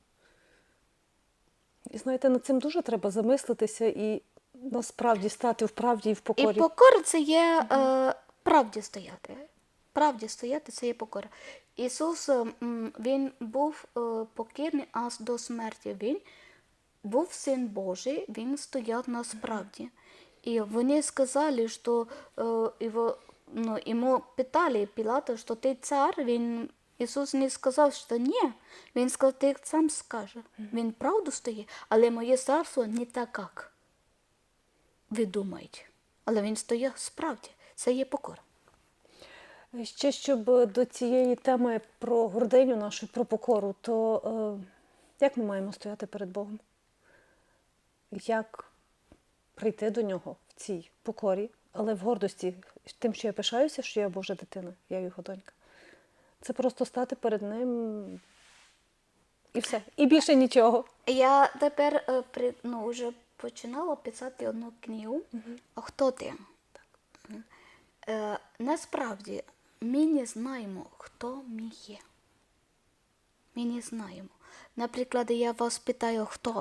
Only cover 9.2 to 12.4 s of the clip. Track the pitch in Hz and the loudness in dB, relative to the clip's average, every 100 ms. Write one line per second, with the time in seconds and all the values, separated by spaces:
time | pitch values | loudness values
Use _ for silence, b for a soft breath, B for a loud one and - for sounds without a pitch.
9.2 | - 254 302 _ _ _ _ 285 302 226 | -16 -16 -18 _ _ _ _ 2 4 2
10.2 | 220 - 240 294 269 - 240 233 226 202 | -6 -8 -4 -4 -6 -6 -4 -4 -6 -8
11.2 | 208 B B B _ - 247 - 320 320 | -10 B B B _ -6 -4 -2 -2 -2
12.2 | - 254 | 0 0